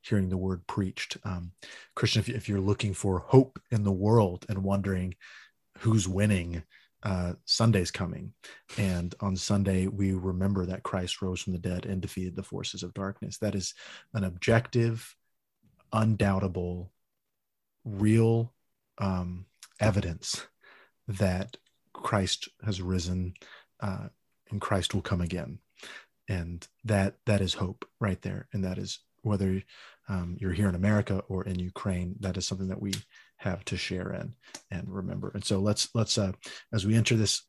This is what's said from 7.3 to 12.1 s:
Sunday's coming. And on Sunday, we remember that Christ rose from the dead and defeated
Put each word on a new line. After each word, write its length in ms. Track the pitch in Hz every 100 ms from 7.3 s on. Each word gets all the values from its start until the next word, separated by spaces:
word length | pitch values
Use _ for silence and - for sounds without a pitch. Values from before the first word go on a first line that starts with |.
| - -
Sunday's 440 | - 113 101 87
coming. 420 | - 87 85 101 - - - _ -
And 380 | 98 87 87 -
on 140 | 101
Sunday, 520 | 92 - 101 98 95 92
we 260 | 101 98
remember 540 | 95 92 90 95 98 90
that 160 | 92
Christ 400 | - 95 90 -
rose 180 | 95 92
from 140 | -
the 40 | 90
dead 280 | 90 90 -
and 140 | 95
defeated 360 | 95